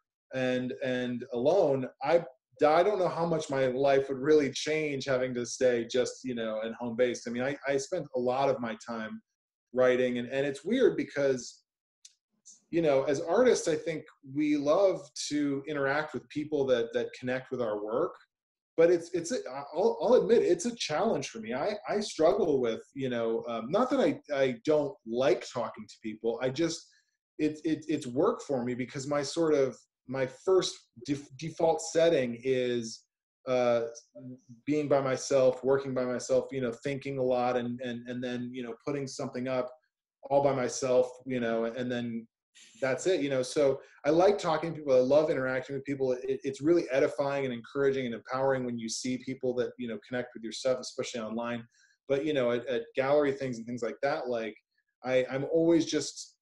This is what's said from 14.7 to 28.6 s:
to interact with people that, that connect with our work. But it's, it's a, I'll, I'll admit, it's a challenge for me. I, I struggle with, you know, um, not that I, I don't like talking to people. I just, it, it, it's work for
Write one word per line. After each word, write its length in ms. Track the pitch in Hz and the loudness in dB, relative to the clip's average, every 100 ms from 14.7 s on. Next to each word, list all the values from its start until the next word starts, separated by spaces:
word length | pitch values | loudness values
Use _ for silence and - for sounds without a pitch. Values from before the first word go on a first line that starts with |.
| 170 196 165 139 - - | 4 4 2 -6 -12 -6
to 340 | 147 143 139 139 | -2 -2 -4 -4
interact 460 | 147 135 147 156 | -2 0 -2 -4
with 140 | 123 - | -8 -8
people 360 | 151 147 147 131 | -8 -4 -2 2
that, 260 | 123 117 | 2 0
that 200 | 123 117 - | -2 -4 -6
connect 320 | 127 127 127 | -6 -6 -6
with 100 | 123 | -6
our 240 | 117 104 | -4 -4
work. 300 | 104 120 180 - _ _ _ _ _ - | -4 -2 -4 -6 _ _ _ _ _ 4
But 140 | 170 | 6
it's, 200 | 180 - | 4 0
it's 200 | 175 - | -6 -4
a, 80 | - - | -6 -6
I'll, 500 | 131 143 151 220 - | -10 -6 0 2 2
I'll 120 | 170 | 4
admit, 280 | 247 180 233 | 4 6 4
it's 240 | - 175 240 | 4 2 0
a 80 | |
challenge 540 | 233 - 151 214 165 - | -6 -4 -2 0 -2 -4
for 100 | 117 | -10
me. 160 | 110 | -8
I, 200 | 123 170 - 139 | -4 -4 -4 -4
I 120 | 196 | -4
struggle 600 | 208 - 156 202 180 135 | -4 4 4 6 2 2
with, 220 | 120 110 - | 0 -2 -8
you 140 | - 131 | -8 -4
know, 360 | 120 117 113 120 | -2 0 -2 -2
um, 220 | 117 113 | -6 -2
not 200 | 190 254 | 0 2
that 100 | 277 | 2
I, 200 | 185 131 - | 2 0 -4
I 220 | 143 135 117 | 0 0 0
don't 320 | - 151 143 - 113 | 0 2 0 -6 -6
like 380 | 117 135 - - | 0 2 2 -2
talking 340 | 127 110 - 104 | -6 -6 -8 -16
to 80 | - | -14
people. 380 | 110 107 113 117 | -12 -6 -4 -2
I 80 | 131 | -4
just, 340 | 131 165 165 - _ _ _ _ - | -2 -2 -4 -12 _ _ _ _ -4
it, 220 | 151 151 | -4 -2
it, 200 | 165 151 - | -4 -4 -4
it's 180 | 151 127 | -6 -4
work 360 | 123 196 233 | 0 0 -2
for 220 | - 135 | -4 -4